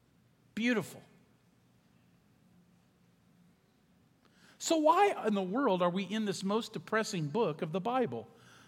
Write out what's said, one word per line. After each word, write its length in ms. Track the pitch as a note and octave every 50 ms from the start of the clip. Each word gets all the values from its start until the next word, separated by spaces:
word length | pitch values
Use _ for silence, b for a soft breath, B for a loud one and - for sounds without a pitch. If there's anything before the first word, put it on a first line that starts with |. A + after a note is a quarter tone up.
| _ _ _ _ _ _ _ _ _ _ -
Beautiful. 480 | - A3 A#3+ B3 G#3+ D#3 - - A#2 - - - - _ _ _ _ _ _ _ _ _ _ _ _ _ _ _ _ _ _ _ _ _ _ _ _ _ _ _ - - _ _ _ _ _ _ _ _ _ _ _ _ _ _ _ - _ _ _ _ _ _ _ _ _ _ _ _ _ _ _ _ b b b b b b b
So 180 | - - E4+ D#4+
why 380 | D4+ D4+ E4 F4+ G4+ G4+ - - -
in 80 | A3 G#3+
the 80 | G3
world 400 | F#3+ F3+ F#3+ B3+ C#4+ B3 F#3 F3+
are 80 | F3+ F3
we 140 | F3 F#3+ G3+
in 220 | F3 G3+ A3 G#3+
this 180 | G3+ F#3 - F#3+
most 280 | G3 G3+ A3 A3+ - -
depressing 520 | F#3+ D#3+ - - A3 G#3+ - - F3+ D#3
book 380 | C#3+ C#3+ G#3+ A#3+ F3 D3 - F#3
of 80 | D#3+
the 80 | D#3 F#3+
Bible? 480 | F3 A#3 B3 C4 B3 D#3+ A#2+ A#2 A2 - - B B B B B B